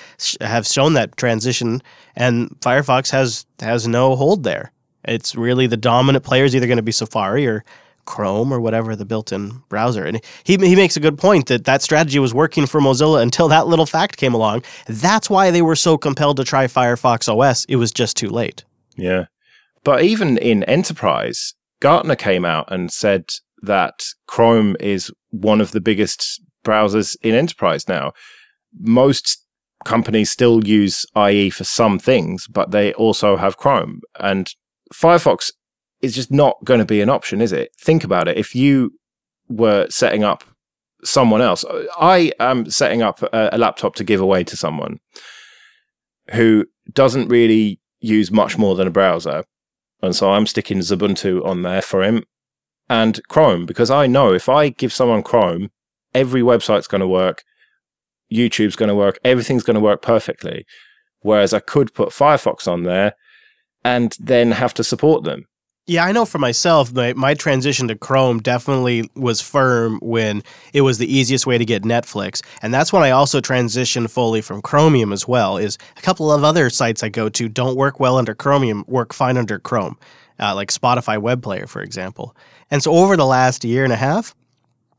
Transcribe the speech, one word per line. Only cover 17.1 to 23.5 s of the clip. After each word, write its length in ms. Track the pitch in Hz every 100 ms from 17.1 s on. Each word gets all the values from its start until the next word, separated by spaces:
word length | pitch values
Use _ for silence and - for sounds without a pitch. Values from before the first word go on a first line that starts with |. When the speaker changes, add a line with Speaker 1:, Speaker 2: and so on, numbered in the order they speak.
| 117 -
Speaker 1:
O 140 | 110
S. 220 | 139 120 -
It 100 | 131
was 160 | 117
just 240 | - 117 -
too 120 | 107
late. 360 | 110 113 - _ _ _ -
Speaker 2:
Yeah. 300 | 92 92 90 _ _ _ _ _
But 180 | 147 151
even 340 | 175 220 175 120
in 260 | - 107
enterprise, 880 | - 175 - 156 101 64 57 - - - _ _
Gartner 380 | 139 170 160 131
came 280 | 104 92
out 280 | 87 80 -
and 180 | 92 87
said 360 | - 107 98 82 - _